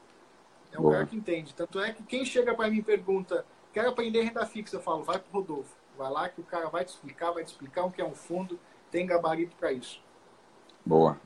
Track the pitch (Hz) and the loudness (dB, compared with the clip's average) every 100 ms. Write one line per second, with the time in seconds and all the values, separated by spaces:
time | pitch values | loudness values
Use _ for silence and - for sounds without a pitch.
0 | - - - - - - - - 160 - | -20 -20 -20 -20 -20 -20 -14 4 4 6
1 | 151 220 208 170 151 - 170 196 214 220 | 2 -4 -2 -4 -4 -8 -6 -4 -4 -6
2 | - 254 262 254 240 226 220 214 214 202 | -6 -4 0 2 2 2 2 0 2 0
3 | 180 190 185 175 - - - 208 247 247 | 2 0 0 -4 -4 -18 -8 0 0 0
4 | 233 226 226 233 - 220 - 190 - 156 | 0 2 2 0 -4 -4 -8 -6 -2 -2
5 | 147 185 - 202 185 147 131 - - 131 | 0 -4 -2 -4 -2 -6 -8 -18 -20 -8
6 | 135 147 180 175 165 175 160 165 180 - | -4 -2 -4 -8 -6 -4 -2 -4 -6 -8
7 | 143 135 175 170 - - 135 - 185 185 | -18 -4 -2 -2 -8 -12 -6 -2 -2 -2
8 | 165 - - 175 185 175 - - - 175 | -6 -6 -6 -6 -4 -10 -12 -20 -4 -2
9 | 180 170 165 160 170 - 165 131 - - | 2 2 4 0 -2 -2 -2 -2 -6 -16
10 | - - - - - - - - - 80 | -20 -20 -20 -20 -20 -20 -20 -10 4 8
11 | 80 78 | 8 4